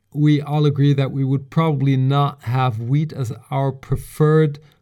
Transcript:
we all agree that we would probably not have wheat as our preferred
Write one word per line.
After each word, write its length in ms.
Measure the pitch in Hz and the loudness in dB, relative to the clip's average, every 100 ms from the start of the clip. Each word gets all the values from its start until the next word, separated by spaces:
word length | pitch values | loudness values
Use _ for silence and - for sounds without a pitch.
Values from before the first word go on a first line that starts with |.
| _ | _
we 300 | 143 151 147 | 0 2 2
all 240 | 143 151 147 | 0 0 0
agree 280 | 139 143 | 2 2
that 180 | 139 135 | 2 0
we 120 | 139 | -2
would 260 | 131 135 135 | -2 -2 -2
probably 460 | 160 165 139 139 135 | -2 0 0 0 2
not 460 | 131 143 143 - | 2 2 0 -4
have 360 | 113 131 127 110 | -6 -2 -2 -2
wheat 320 | 117 143 156 | -2 -2 -2
as 200 | - 117 131 - | -6 -8 -8 -8
our 220 | 139 135 | -4 -2
preferred 840 | 135 - 131 - - 151 156 156 147 - _ | -4 -6 -6 -6 0 2 4 2 -2 -16 _